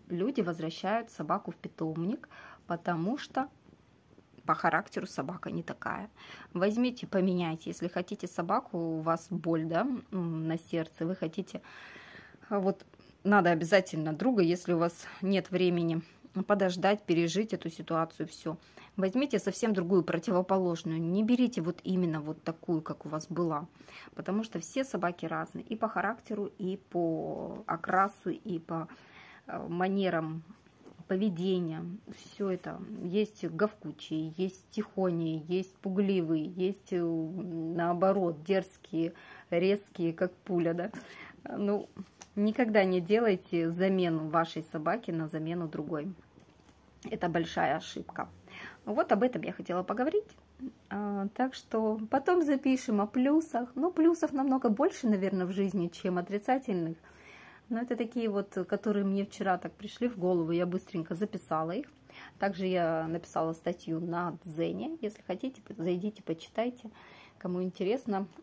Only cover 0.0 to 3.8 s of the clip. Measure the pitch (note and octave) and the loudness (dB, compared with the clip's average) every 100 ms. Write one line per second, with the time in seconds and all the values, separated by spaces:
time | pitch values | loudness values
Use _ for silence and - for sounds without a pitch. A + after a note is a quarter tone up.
0 | - F3 G#3 C4 F3 F3+ G#3+ - F#3+ A3 | -6 -2 0 0 -2 -2 -6 -4 -2 -2
1 | A3+ - D3+ F#3+ - - - - D#3+ D#3+ | -4 -6 -2 -2 -4 -10 -10 -4 -4 -2
2 | F3 C#4 - - - - - E3+ - E3+ | -2 -4 -8 -18 -20 -14 -6 -4 -2 0
3 | F3+ C#4+ - - C#4 - - - | 0 -2 -4 -4 -4 -6 -20 -20